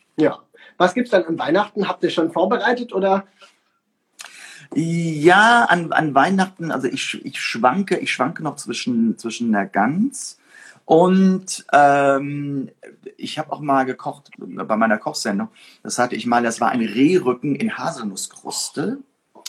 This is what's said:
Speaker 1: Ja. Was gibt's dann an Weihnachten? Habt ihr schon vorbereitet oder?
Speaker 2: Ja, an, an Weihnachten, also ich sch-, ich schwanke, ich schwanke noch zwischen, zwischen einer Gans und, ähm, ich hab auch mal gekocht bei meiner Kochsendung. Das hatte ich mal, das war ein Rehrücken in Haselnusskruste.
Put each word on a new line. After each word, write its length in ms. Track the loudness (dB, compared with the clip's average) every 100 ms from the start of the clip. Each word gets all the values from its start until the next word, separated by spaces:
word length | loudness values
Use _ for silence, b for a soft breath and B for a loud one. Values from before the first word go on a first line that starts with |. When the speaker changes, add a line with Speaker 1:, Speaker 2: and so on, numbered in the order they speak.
| _ 0
Speaker 1:
Ja. 240 | 0 0 _ _ b b
Was 180 | 0 2
gibt's 160 | 0
dann 140 | 2 2
an 120 | -4
Weihnachten? 500 | 0 0 0 -2 -4
Habt 160 | -2
ihr 60 | -2
schon 220 | 0 0
vorbereitet 640 | 2 0 0 0 -2 -4
oder? 320 | -2 0 0 -2 b b b b b _ _ _ -20 B B B B -10
Speaker 2:
Ja, 920 | -4 -2 0 -2 2 6 8 8 6 4
an, 260 | 2 0
an 240 | -2 2 4
Weihnachten, 560 | 4 4 0 -2 -6
also 160 | -4 -4
ich 140 | -4
sch-, 200 | -8 -10
ich 180 | -10 -10
schwanke, 560 | -8 0 2 2 -2 -2
ich 140 | -4
schwanke 280 | -2 -4 -4
noch 140 | -8 -8
zwischen, 640 | -8 -8 -2 0 0 0
zwischen 360 | -6 -4 -2
einer 120 | 0 0
Gans 720 | 0 0 0 -2 -4 -14 -16 B B B B 2
und, 800 | 4 6 6 4 2 -4 -12 0
ähm, 960 | 4 6 6 2 0 -2 -6 -6 -6 -8 _ -20 -20 -20 -14
ich 200 | -12 -8
hab 140 | -8
auch 80 | -6
mal 240 | 0 0 0
gekocht 460 | -4 -10 -12 _ -18
bei 400 | -14 -10 -4 0
meiner 200 | 2 0
Kochsendung. 520 | -4 -6 -4 -4 -6 b b b
Das 160 | -8 -2
hatte 160 | -2 -2
ich 100 | -2
mal, 160 | 0
das 180 | 0 0
war 80 | -2
ein 120 | 0
Rehrücken 760 | -2 2 4 4 2 -2 -2 -2
in 220 | -4 -4
Haselnusskruste. 1200 | -8 -6 -8 -8 -12 -14 -12 -8 -8 -6 -6 -6 -12 _ _ -20